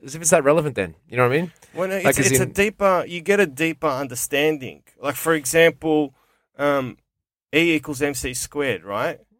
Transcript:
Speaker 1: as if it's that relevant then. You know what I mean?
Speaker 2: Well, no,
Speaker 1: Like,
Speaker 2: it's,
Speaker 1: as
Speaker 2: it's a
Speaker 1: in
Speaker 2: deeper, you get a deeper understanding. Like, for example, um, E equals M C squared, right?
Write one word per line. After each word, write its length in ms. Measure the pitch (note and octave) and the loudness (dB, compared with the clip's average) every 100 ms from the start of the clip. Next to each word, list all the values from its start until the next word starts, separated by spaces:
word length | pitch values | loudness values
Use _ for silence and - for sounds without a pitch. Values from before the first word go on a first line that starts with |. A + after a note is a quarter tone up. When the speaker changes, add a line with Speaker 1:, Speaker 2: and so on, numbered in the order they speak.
Speaker 1:
as 100 | C3+ D#3 | -16 -6
if 40 | |
it's 100 | E3 | 2
that 120 | F3 | 4
relevant 300 | C#3 D#3+ D3+ A2+ | 4 2 2 -2
then. 180 | F#2 - _ | -4 -8 _
You 80 | A#2+ | 2
know 120 | B2 | 2
what 60 | C#3+ | 2
I 40 | |
mean? 120 | F3 - _ | -2 -10 _
Speaker 2:
Well, 140 | - F#3 | -6 -4
no, 60 | G3 | 0
Speaker 1:
Like, 100 | - | 0
Speaker 2:
it's, 120 | - | 2
Speaker 1:
as 100 | B2+ | 4
Speaker 2:
it's 80 | C3 | 2
a 40 | |
Speaker 1:
in 80 | B2 | 2
Speaker 2:
deeper, 520 | - G#3 - G3 F3+ - | 0 -2 2 2 2 -2
you 120 | F3 | -4
get 200 | D#3+ G3+ | 0 2
a 60 | F3+ | 2
deeper 400 | C3 E3 D#3 D#3 | 0 -4 -2 -2
understanding. 920 | C3 C#3 A#2+ - C#3+ D#3 D3+ G2+ D2 _ _ | -2 -6 -8 -4 0 0 0 -8 -16 _ _
Like, 140 | C#3 B2+ | -8 -4
for 160 | D#3+ | -2
example, 800 | D#3+ C3+ E3 E3 - D#3+ D3+ C#3+ - _ _ _ - | -2 0 4 4 2 0 0 0 -6 _ _ _ -4
um, 400 | C#3+ C#3+ B2+ - _ _ _ _ _ | -2 0 -4 -10 _ _ _ _ _
E 200 | D3 E3+ | 0 2
equals 280 | D#3 D#3 C3+ | 0 -4 -6
M 120 | C#3+ | -4
C 200 | C#3+ C3+ | -4 -8
squared, 500 | B2 - D3 C#3 F#2+ | -8 -8 -4 -4 -4
right? 360 | F#2 G2+ D3+ C#3+ _ | -6 -6 -6 -8 _